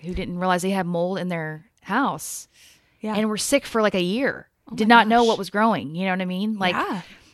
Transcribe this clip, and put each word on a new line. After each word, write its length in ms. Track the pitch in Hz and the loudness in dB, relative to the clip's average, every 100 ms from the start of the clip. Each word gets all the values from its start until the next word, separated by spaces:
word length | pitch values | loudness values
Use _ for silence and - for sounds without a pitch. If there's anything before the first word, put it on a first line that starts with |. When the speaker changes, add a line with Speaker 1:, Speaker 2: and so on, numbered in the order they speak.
Speaker 1:
who 100 | 165 | -10
didn't 260 | 180 185 175 | -8 -6 -2
realize 220 | 185 180 | 0 0
they 100 | 190 | 0
had 140 | 196 175 | -2 -2
mold 320 | 170 175 190 | -2 -2 -2
in 100 | 180 | -4
their 360 | 170 156 156 - _ | -4 -6 -10 -16 _
house 680 | - 208 254 151 - - - _ - _ _ _ | -4 -2 -2 -4 -8 -12 -16 _ -20 _ _ _
Speaker 2:
Yeah. 140 | 214 | -6
Speaker 1:
and 160 | 208 220 | -2 -2
were 80 | 214 | -2
sick 260 | - 277 | 0 0
for, 160 | - 226 | 0 0
like, 140 | 214 | 2
a 80 | 196 | 2
year. 460 | 175 214 262 - - _ - | 0 0 -2 -4 -12 _ -12
Speaker 2:
Oh 40 | 185 | -2
Speaker 1:
Did 120 | 214 | 6
Speaker 2:
my 80 | 233 | 8
Speaker 1:
not 120 | 214 | 8
know 120 | 233 | 6
Speaker 2:
gosh. 60 | 233 | 4
Speaker 1:
what 100 | 185 | 2
was 100 | 185 | -2
growing. 460 | 208 226 185 127 | 0 2 0 -4
You 100 | 160 | -4
know 60 | 190 | -4
what 100 | 185 | -2
I 60 | 185 | -4
mean? 320 | 185 214 214 | -4 -4 -2
Like, 160 | 185 | 0
Speaker 2:
Yeah. 260 | 180 392 208 - - _ | 0 -2 -6 -8 -18 _